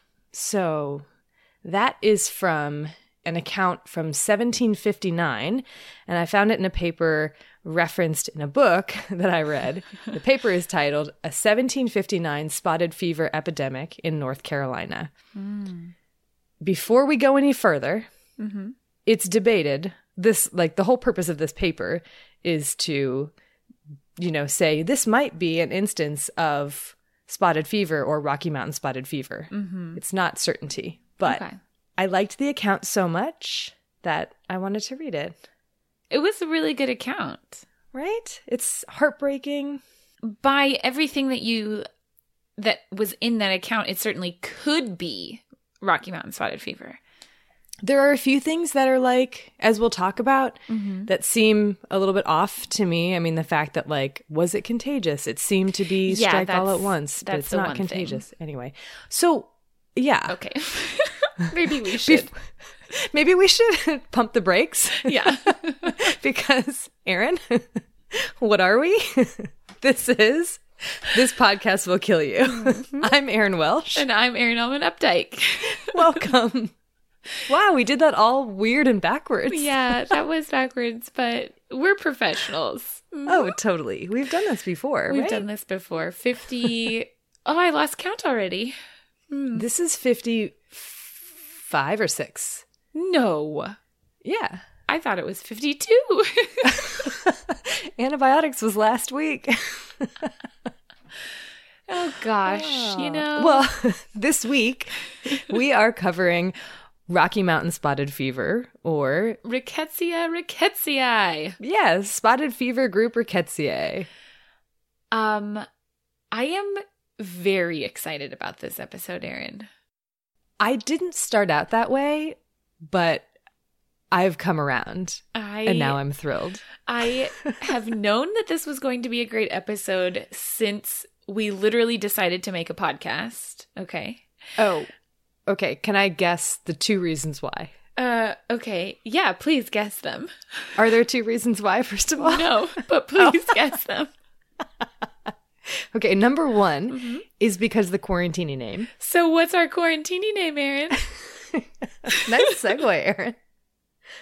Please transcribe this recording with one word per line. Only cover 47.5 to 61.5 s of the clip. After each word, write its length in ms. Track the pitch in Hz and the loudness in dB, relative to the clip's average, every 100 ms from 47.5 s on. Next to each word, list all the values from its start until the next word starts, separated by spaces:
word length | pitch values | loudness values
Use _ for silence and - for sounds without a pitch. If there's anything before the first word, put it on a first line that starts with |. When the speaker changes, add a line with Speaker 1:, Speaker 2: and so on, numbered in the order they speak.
| _ _ - | _ _ -6
Speaker 1:
There 180 | 202 277 | 2 4
are 100 | 277 | 6
a 60 | 277 | 4
few 200 | 269 269 | 4 2
things 340 | 311 330 330 | 2 -2 0
that 140 | 277 262 | 2 4
are, 120 | 262 | 4
like, 540 | 254 247 254 - - - | 4 4 2 -4 -20 0
as 200 | 220 214 | 2 4
we'll 100 | 233 | 2
talk 300 | 202 185 - | 2 -2 0
about, 400 | 240 269 262 - - | 2 2 2 -4 -6
Speaker 2:
Mm-hmm. 360 | 220 202 190 208 | -4 -4 -6 -2
Speaker 1:
that 200 | 190 - | -2 0
seem 520 | 233 220 214 208 190 - | 4 6 6 4 0 -4
a 80 | 190 | 0
little 160 | 190 | 2
bit 140 | 196 - | 2 2
off 420 | - 202 - - | 2 2 -2 -6
to 160 | - 185 | 0 2
me. 300 | 170 175 180 | 2 0 0
I 40 | |
mean, 140 | 170 | 0
the 100 | 160 | -2
fact 300 | 156 160 151 | 0 0 0
that, 160 | 160 143 | -4 -2
like, 340 | 147 135 - - | -2 -4 -6 -6
was 240 | 151 170 | 0 0
it 100 | 202 | 0
contagious? 600 | - 233 269 285 170 143 - | -4 -4 -2 -2 -2 -2 -4
It 140 | - | -6
seemed 340 | - 190 190 185 | 0 2 2 0
to 80 | |
be 280 | 175 190 190 | 0 0 0
Speaker 2:
Yeah, 140 | 196 208 | 2 4
Speaker 1:
strike 220 | 190 185 | 4 2
all 180 | 180 190 | 0 2
at 40 | |
Speaker 2:
that's, 100 | 175 | 0
Speaker 1:
once, 400 | 196 170 147 - | 0 -2 -4 -8
but 80 | - | -6
Speaker 2:
that's 80 | 190 | -6
Speaker 1:
it's 100 | 139 | -2
Speaker 2:
the 80 | 196 | -2
Speaker 1:
not 100 | 190 | -2
Speaker 2:
one 80 | 147 | -2
thing. 100 | 185 | -4
Speaker 1:
contagious. 480 | 185 175 - - - | -4 -6 -8 -10 -14
Anyway. 340 | 156 135 123 - - - - | -12 -10 -12 -16 -20 -20 -8
So, 380 | - 349 285 - _ _ _ _ - | 2 2 2 -2 _ _ _ _ -2
yeah. 320 | 269 - - | 2 2 0
Speaker 2:
Okay. 220 | 185 - 285 302 - - - | -6 -8 -8 -6 -6 -4 -2
<laughs> 540 | 622 - 508 - 170 | -2 -2 -4 -2 -4